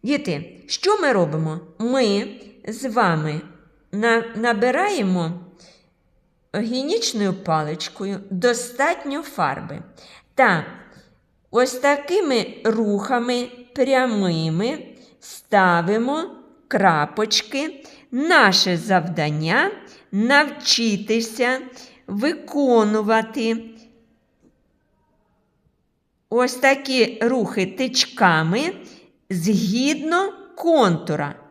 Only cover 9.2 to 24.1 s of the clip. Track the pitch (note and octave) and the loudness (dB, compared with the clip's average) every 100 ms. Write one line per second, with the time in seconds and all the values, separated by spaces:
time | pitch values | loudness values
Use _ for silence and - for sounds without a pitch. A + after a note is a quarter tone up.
9.2 | D#4 - D3+ C3+ - - - - - - | -8 -4 -2 -2 -10 -14 -16 -20 -20 -20
10.2 | _ - B3 E3+ - - - - _ _ | _ 2 4 4 -2 -14 -20 -20 _ _
11.2 | _ _ _ A3 B3+ B3+ C#4+ C#4+ C#4+ F#4 | _ _ _ 0 0 2 0 0 0 0
12.2 | E4 A#3+ - - A3 A3 G#3+ G3+ G3+ B3 | 2 0 -2 -4 -2 0 0 0 0 -2
13.2 | A#3+ B3 B3 - - - C4 C4 B3+ G#3+ | 0 -2 -4 -12 -14 -2 2 4 2 0
14.2 | F#3 E3 D#3+ D#3+ A3+ D#4 - - - _ | 0 0 0 0 -2 -4 -12 -20 -20 _
15.2 | - - _ G#3 F#3 E3+ E3+ G#3+ B3 D4+ | -20 -20 _ 4 4 4 2 0 0 -2
16.2 | E4+ - - _ _ - F#3+ D#3 D3 - | -6 -12 -20 _ _ 2 4 4 0 -2
17.2 | A3 - - C4+ D#4 - - - _ B3 | -2 -2 -2 -6 -6 -8 -20 -20 _ -4
18.2 | D#4 E4+ G#3+ F#3 F#3+ F3 F#3 F#3 E3+ E3 | 2 6 6 4 0 -2 2 0 2 -2
19.2 | D3+ D3+ D#3+ A3 F#4 G#4+ - - _ G3 | -2 -2 0 0 0 -4 -18 -20 _ -2
20.2 | A#3 C#4+ D4 A#3 - - A#3 G3+ G3+ A3+ | 4 4 4 -2 -2 0 0 -2 0 -2
21.2 | A3+ - B3 C4 C4 - - - - G3+ | -2 -2 0 0 -6 -18 -20 -20 -8 -2
22.2 | C4+ E4+ - C#4+ C#4 A#3 G#3+ G#3+ G#3+ A3 | -2 -2 -4 0 4 4 4 2 2 0
23.2 | A3+ - A3+ A3+ - - - _ _ | 0 -4 -2 -2 -8 -20 -20 _ _